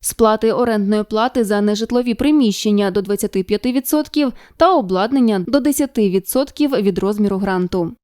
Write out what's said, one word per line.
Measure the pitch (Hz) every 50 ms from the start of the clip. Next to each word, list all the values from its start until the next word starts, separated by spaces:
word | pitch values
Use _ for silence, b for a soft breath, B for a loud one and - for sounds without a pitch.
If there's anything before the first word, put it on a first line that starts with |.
| -
Сплати | - - - 226 214 214 214 - 226
орендної | 208 - 247 240 220 208 202 196 214 214
плати | 214 _ 214 214 226 254 254 262 226
за | 190 208 202
нежитлові | 208 208 214 208 226 - 240 247 240 247 233
приміщення | - - 285 302 302 269 214 196 - - 214 208 202 202 196
до | 180 208
двадцяти | 190 190 202 196 - 196 - 196
п'яти | 185 - 208 208 - 247
відсотків | 240 277 262 - - 302 302 - - 302 294 262 b b b b b
та | _ 320 359 381
обладнання | 320 214 180 185 185 196 226 269 269 247 226 208 196 175
до | - 226 285
десяти | 247 294 277 - 294 269 _ - 214 196
відсотків | 180 190 180 - - 254 285 269 - - 294 285
від | 269 - 202 202 185 170
розміру | 175 196 214 208 208 202 196 190
гранту. | 196 196 190 180 180 180 - 185 170 165 240 _